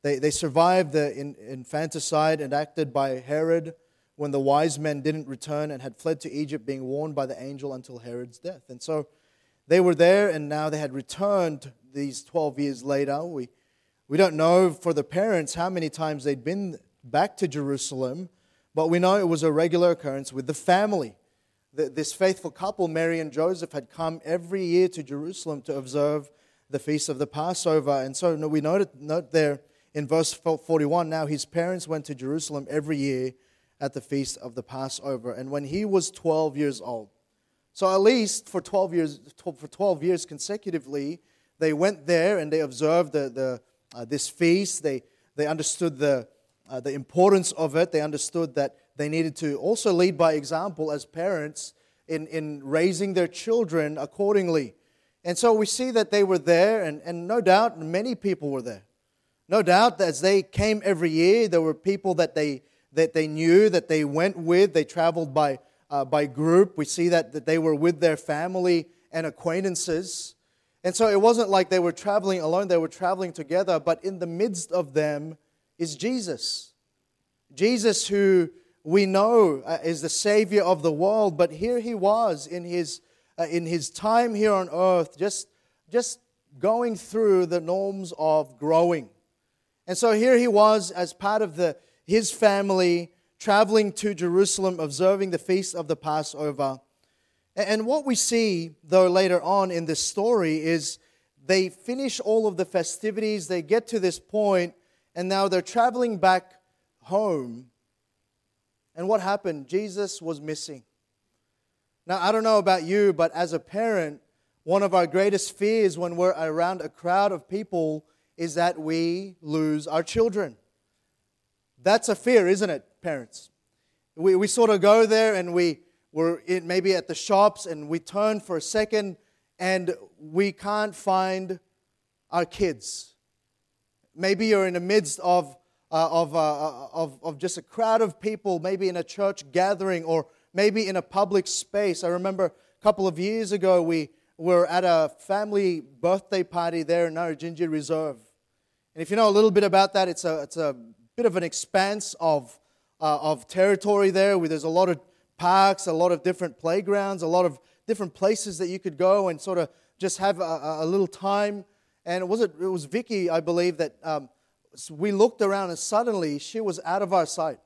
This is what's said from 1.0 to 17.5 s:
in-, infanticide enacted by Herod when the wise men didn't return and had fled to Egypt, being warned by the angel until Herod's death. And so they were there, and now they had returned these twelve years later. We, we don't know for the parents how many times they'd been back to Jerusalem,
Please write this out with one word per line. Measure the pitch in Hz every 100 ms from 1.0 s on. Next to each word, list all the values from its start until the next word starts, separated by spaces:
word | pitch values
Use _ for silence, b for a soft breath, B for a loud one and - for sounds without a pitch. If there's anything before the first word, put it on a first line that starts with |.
| 147
in-, | 120 143 135 107
infanticide | 135 123 151 160 156 - 151 156 156
enacted | 139 143 151 - 151
by | 131 139 127
Herod | 127 151 160 165 160 165 _ _ _ _
when | 147
the | 143
wise | 135 143 160 143
men | 151 143
didn't | 139 156 139
return | 135 - 147 151
and | 139
had | 131 -
fled | 165 160
to | 160
Egypt, | 143 151 147
being | 110 135
warned | 127 139 156
by | 143 135
the | 135
angel | 131 139 139
until | 131 127 123
Herod's | 117 120 123 117
death. | 170 175 _
And | 123
so | - 156 147 _ _ _ _ _ _
they | 170
were | 180
there, | 160 170 196 202
and | 156 147
now | 151 156
they | 151
had | 147
returned | 131 131 - 202 202 170 147 139 123 _
these | 135 143 127
twelve | - 175 151 131
years | 143 127
later. | 131 139 139 143
We, | 170 156 123 _ _ _ _ _ _
we | 147
don't | 190
know | 156 160 175 185
for | 151 170
the | 151
parents | 143 165 214 190 147
how | 170 175
many | 185 160
times | - 156 151
they'd | 135 139
been | 123 196 196 160 _ _
back | 127 143 202 -
to |
Jerusalem, | 180